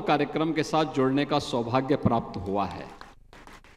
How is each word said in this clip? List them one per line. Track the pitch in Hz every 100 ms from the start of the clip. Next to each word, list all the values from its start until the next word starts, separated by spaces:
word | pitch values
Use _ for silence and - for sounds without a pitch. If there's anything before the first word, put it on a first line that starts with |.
| 196
कार्यक्रम | 147 143 151 160
के | 156
साथ | 143 156 156 139
जुड़ने | 131 135 143
का | 143
सौभाग्य | - 123 117 131 135 -
प्राप्त | - 117 - -
हुआ | 95 101 95
है। | 82 71 - - - - - - - -